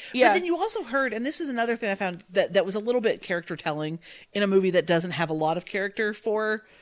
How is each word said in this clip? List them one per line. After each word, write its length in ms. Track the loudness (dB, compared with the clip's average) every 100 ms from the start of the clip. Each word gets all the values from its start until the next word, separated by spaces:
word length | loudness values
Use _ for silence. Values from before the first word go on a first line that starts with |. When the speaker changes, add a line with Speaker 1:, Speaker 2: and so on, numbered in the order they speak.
| -6
Speaker 1:
Yeah. 160 | 4 6
Speaker 2:
But 60 | 6
then 100 | 2
you 100 | 0
also 280 | -2 -4
heard, 280 | -2 -2 0
and 140 | -2 -6
this 160 | -6
is 80 | -4
another 260 | -2 -2 -2
thing 140 | -2
I 60 | -2
found 280 | -4 -6 -4
that, 240 | 0 2
that 120 | 2 2
was 100 | 0
a 40 |
little 220 | 0 2
bit 200 | 2 0
character 360 | -2 -4 -4 -6
telling 420 | -4 -4 -4 -6 -12 -20 -8
in 120 | -2
a 40 | 4
movie 220 | 4 4
that 140 | 2 4
doesn't 240 | 2 0
have 180 | -2 -2
a 40 |
lot 240 | 0 0 -2
of 80 | -4
character 480 | -6 -4 -4 -4
for, 500 | -4 -2 -2 0 -4 -8 -20